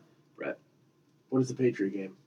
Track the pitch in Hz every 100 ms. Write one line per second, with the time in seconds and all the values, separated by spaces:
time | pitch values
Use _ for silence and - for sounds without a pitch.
0 | _ _ _ - - - _ _ _ _
1 | _ _ _ 131 127 123 127 - 98 98
2 | 95 -